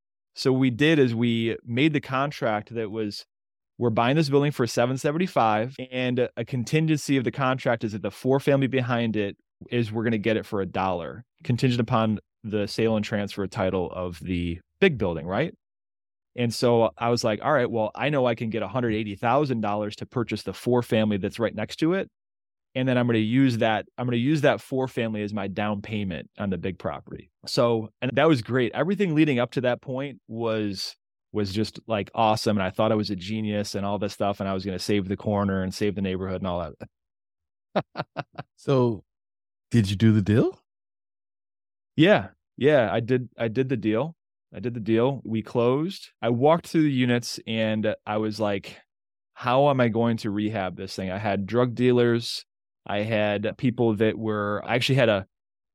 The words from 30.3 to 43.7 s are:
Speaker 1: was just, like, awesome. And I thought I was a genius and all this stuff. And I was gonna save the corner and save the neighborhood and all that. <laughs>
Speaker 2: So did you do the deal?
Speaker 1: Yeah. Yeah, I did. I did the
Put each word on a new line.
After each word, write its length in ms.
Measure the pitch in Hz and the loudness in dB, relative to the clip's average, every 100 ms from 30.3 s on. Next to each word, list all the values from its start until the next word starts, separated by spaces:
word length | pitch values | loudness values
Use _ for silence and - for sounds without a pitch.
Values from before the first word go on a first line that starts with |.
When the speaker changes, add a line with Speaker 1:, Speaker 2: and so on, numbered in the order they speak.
| 113 113 110 104 98 - - _ _ _ | -6 -2 -2 -2 -4 -10 -14 _ _ _
Speaker 1:
was 200 | 107 101 | -4 -2
just, 280 | 104 104 - - | -2 -4 -6 -6
like, 200 | 107 98 | -4 -2
awesome. 420 | 117 110 110 113 104 | 2 2 2 0 0
And 60 | |
I 80 | 92 | 0
thought 220 | - 110 | 0 0
I 20 | |
was 160 | 110 98 | 0 -2
a 60 | 92 | -6
genius 580 | 92 110 107 104 101 | -6 -6 -4 -4 -4
and 100 | 101 | -6
all 140 | 101 101 | -4 -4
this 140 | 101 | -6
stuff. 260 | - 101 101 | -2 -2 -2
And 100 | 98 | -4
I 60 | |
was 100 | 95 | -4
gonna 140 | 95 90 | -6 -6
save 300 | - 104 92 | 0 0 0
the 80 | 98 | -4
corner 480 | 110 101 101 95 | -2 0 0 0
and 100 | 92 | -2
save 220 | - 104 98 | -2 -2 -2
the 60 | |
neighborhood 380 | 95 92 95 92 | -4 -4 -6 -6
and 60 | 92 | -4
all 260 | 87 78 - - _ _ _ _ _ _ _ _ | -4 -8 -12 -20 _ _ _ _ _ _ _ _
that. 100 | - - - - | -6 -6 -8 -10
<laughs> 400 | - - - - _ | -12 -12 -14 -18 _
Speaker 2:
So 460 | - 131 123 98 - _ _ _ _ _ _ | 0 2 2 0 -10 _ _ _ _ _ _
did 180 | 120 98 | 2 4
you 60 | 95 | 4
do 160 | 113 | 6
the 100 | 107 | 6
deal? 380 | 95 113 359 - _ _ _ _ _ _ _ _ _ _ _ _ _ - | 4 4 2 -2 _ _ _ _ _ _ _ _ _ _ _ _ _ 4
Speaker 1:
Yeah. 320 | 180 170 95 _ _ - | 6 6 2 _ _ 0
Yeah, 360 | 135 143 104 | 4 4 4
I 60 | 113 | 0
did. 300 | 113 127 117 - | 0 0 -2 -6
I 80 | 117 | -2
did 220 | 110 | -2
the 80 | 131 | -2